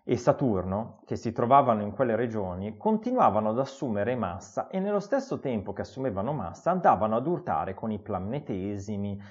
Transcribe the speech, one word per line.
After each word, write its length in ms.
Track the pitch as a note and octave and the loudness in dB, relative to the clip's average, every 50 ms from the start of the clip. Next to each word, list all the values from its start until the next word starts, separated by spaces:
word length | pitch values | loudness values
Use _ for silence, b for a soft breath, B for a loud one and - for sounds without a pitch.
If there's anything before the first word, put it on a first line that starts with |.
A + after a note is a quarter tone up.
| b | b
e 140 | - B2 | 0 0
Saturno, 840 | A#2 - D3+ C#3 - D3 B2 G2+ F#2 F2 F#2 F#2+ G#2+ A#2 C3+ - - - | 2 4 4 4 4 4 2 2 2 0 0 -2 -2 -2 -6 -10 -14 -8
che 100 | - B2+ | -6 -6
si 160 | B2 - A#2 | -4 -4 -4
trovavano 500 | - C#3 B2 A#2 C3+ C#3+ C3+ B2+ A2 G#2+ G#2 | -2 0 4 6 6 6 8 6 2 2 0
in 80 | G#2 | -4
quelle 240 | G2+ - C3+ A#2 A2 | -2 0 0 2 2
regioni, 600 | A2 B2+ A2+ A2 G#2+ F#2+ F2+ F2+ F#2 G2 A2 G#2 | 0 0 0 -2 -2 -4 -4 -4 -6 -6 -8 -6
continuavano 720 | - - G#3+ A3 G#3+ A3 B3 B3+ B3 - A2 G2 G#2+ G#2+ A2 | -2 0 0 0 0 0 0 2 4 4 6 6 4 2 2
ad 100 | A2 B2 | 0 0
assumere 560 | C3+ - - - D#3 B2 G#2 G2+ G2+ A#2 B2+ | -2 -2 -4 -6 -4 -2 0 0 0 0 0
massa 520 | B2 G#2 F2 E2+ F#2 - - - B2 - | 0 -2 -4 -4 -8 -10 -8 -6 -6 -6
e 120 | - - F#3+ | -4 -4 -2
nello 200 | F#3+ G#3 G#3 G3+ | -2 0 0 -2
stesso 400 | G3 - C#4 C4+ C4+ - D3 A#2+ | 0 0 -2 -2 -2 -2 -6 -4
tempo 340 | - C#3 A#2+ G#2+ G2 G#2 G2 | -4 -2 -2 -2 -4 -4 -6
che 80 | - | -6
assumevano 520 | F#2+ - - C3+ C3+ B2+ F#2+ G2 G2 C3 D#3 | -8 -8 -6 -4 -4 -2 -2 -2 -2 -2 -2
massa 380 | B2+ F2+ E2 E2 - - E3 | -4 -4 -6 -8 -4 0 0
andavano 460 | F#3 F3+ E3+ F#3 B2 F2+ G#2+ G#2+ A2+ | 2 4 4 4 4 4 4 2 2
ad 100 | A#2+ C3 | 2 0
urtare 460 | E3 F3+ D3+ - - E2+ D2+ F2 F#2 F#2+ | 0 -2 -2 -2 -2 -2 0 -2 -4 -6
con 180 | - - A2+ | -6 -6 -6
i 80 | G#2+ G2 | -6 -6
planetesimi, 1200 | - - G2+ F2+ F#2 G#2 B2+ D3 - - A2 F#2 F#2+ G2+ G2+ G2+ G2 G#2 G#2+ G2+ G2+ G2+ G2 G2+ B B | -6 -4 -4 -4 -4 -4 -4 -6 -4 -4 -6 -4 -4 -4 -6 -6 -6 -6 -6 -4 -4 -4 -6 -8 B B